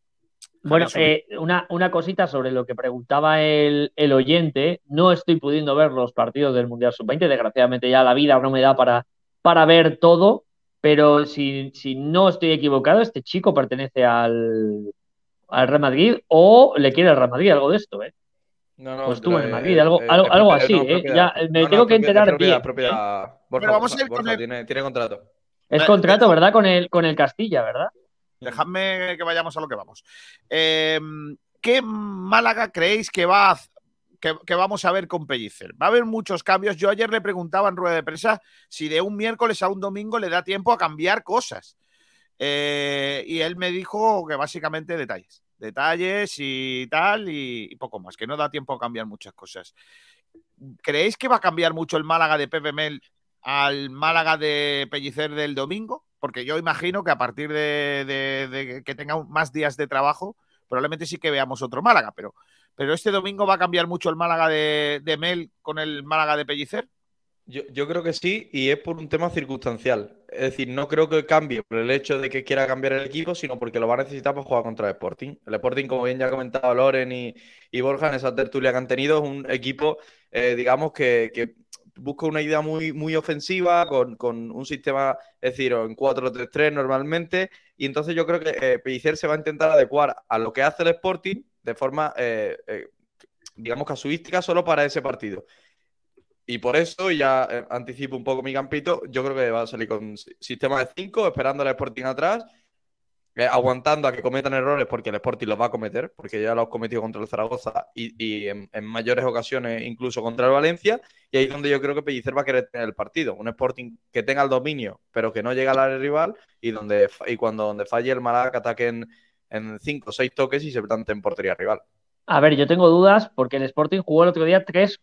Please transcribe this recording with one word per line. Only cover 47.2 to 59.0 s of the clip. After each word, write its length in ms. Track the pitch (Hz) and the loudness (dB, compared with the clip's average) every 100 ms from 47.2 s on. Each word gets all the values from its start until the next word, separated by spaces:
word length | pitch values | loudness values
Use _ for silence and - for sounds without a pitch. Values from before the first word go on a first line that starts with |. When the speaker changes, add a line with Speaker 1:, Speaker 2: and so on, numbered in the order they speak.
| 196 | -6
Speaker 2:
y, 380 | 147 131 120 104 | -10 -10 -10 -14
y 60 | - | -16
poco 220 | 127 104 | -16 -16
más, 180 | 92 - | -18 -12
que 100 | 113 | -8
no 100 | 147 | -4
da 140 | 147 | -4
tiempo 240 | 147 135 | -6 -8
a 40 | 127 | -8
cambiar 280 | 120 117 110 | -8 -8 -12
muchas 260 | 107 98 | -14 -20
cosas. 420 | - 95 92 - _ _ _ _ _ _ _ _ _ 135 - | -20 -20 -20 -20 _ _ _ _ _ _ _ _ _ -20 -8
¿Creéis 340 | - 147 196 - | -4 0 -2 -2
que 120 | 254 | 0
va 80 | 247 | 0
a 40 | |
cambiar 340 | 185 165 165 | 0 0 -2
mucho 220 | 160 160 160 | -2 -4 -4
el 80 | |
Málaga 340 | 156 165 156 151 | 0 0 2 0
de 100 | 139 | -2
Pepe 240 | 160 147 | -6 -6
Mel 280 | 147 151 143 - _ _ _ | -4 -6 -8 -16 _ _ _
al 480 | - 143 143 143 139 | -6 -2 0 -2 -8
Málaga 460 | 135 160 165 160 160 | -4 -2 0 0 0
de 500 | 151 147 147 143 135 | 0 -2 -2 -4 -6
Pellicer 400 | 147 139 127 151 | -8 -8 -6 -6
del 200 | 147 147 | -4 -6
domingo? 500 | 135 139 202 226 254 _ _ | -6 -6 -8 -10 -12 _ _
Porque 260 | 135 123 | -10 -8
yo 140 | 127 160 | -6 -4
imagino 460 | 165 139 175 196 | -4 -4 -4 -4
que 60 | 170 | -2
a 80 | 135 | -2
partir 300 | 127 117 151 | -4 -6 -8
de, 540 | 151 151 147 143 139 135 | -4 -4 -2 -4 -4 -6
de, 420 | 135 135 135 135 | -6 -6 -6 -8
de 340 | 131 131 127 | -10 -10 -12
que 120 | 127 | -14
tenga 200 | 135 | -12